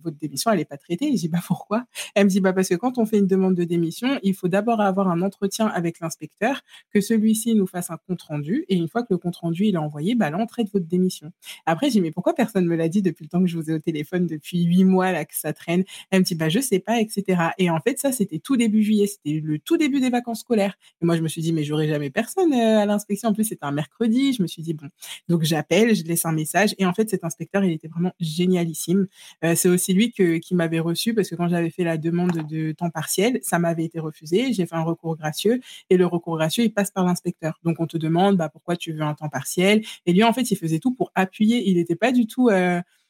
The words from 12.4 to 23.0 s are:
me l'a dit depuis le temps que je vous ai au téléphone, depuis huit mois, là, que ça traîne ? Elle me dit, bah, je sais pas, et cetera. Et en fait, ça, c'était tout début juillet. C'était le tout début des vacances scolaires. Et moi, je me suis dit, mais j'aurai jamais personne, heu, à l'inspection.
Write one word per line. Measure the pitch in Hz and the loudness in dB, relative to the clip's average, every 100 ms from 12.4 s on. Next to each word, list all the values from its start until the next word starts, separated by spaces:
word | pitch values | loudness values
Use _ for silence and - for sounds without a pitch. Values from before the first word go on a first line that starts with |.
| - 190 175 | 0 0 0
me | 165 | 2
l'a | 165 | 0
dit | 202 | 0
depuis | 180 - | 0 -4
le | 151 | -4
temps | 175 | 0
que | 180 | 0
je | 165 | 0
vous | 151 | -4
ai | |
au | 160 | -4
téléphone, | 165 151 151 180 170 | -4 -6 -4 -2 -2
depuis | 156 - 175 170 | -4 -6 -2 4
huit | 180 | 6
mois, | 190 185 185 | 6 6 2
là, | 165 | -2
que | 160 - | -4 -6
ça | 156 | -6
traîne ? | - - 175 196 - - | -6 -2 -2 -2 -8 0
Elle | 190 | 2
me | 180 | 2
dit, | 160 | 0
bah, | 160 | 0
je | 202 | 0
sais | 269 190 | 0 -2
pas, | - 233 | 0 0
et | 220 | 0
cetera. | 202 190 180 165 - | -2 -2 0 0 0
Et | 175 | 0
en | 160 | 2
fait, | 247 277 | -2 -2
ça, | 277 | -2
c'était | 254 196 160 | -2 -4 -4
tout | - 254 | -2 0
début | 226 214 | 2 2
juillet. | 208 214 202 | 4 2 2
C'était | - 147 156 | -2 -4 -4
le | 156 151 | -2 -6
tout | - 330 | 0 0
début | 294 277 | 2 2
des | 254 | 0
vacances | 240 240 226 | 0 -4 -8
scolaires. | - 220 196 - _ _ | -2 0 0 -4 _ _
Et | 170 | 0
moi, | 165 | 0
je | |
me | 160 | 0
suis | 170 | -2
dit, | 160 | -2
mais | 160 | -2
j'aurai | 147 151 156 | 0 0 0
jamais | 147 143 | -2 -2
personne, | 196 220 381 349 | -4 -4 0 2
heu, | 247 226 220 | 4 4 4
à | 208 | 2
l'inspection. | 208 | 0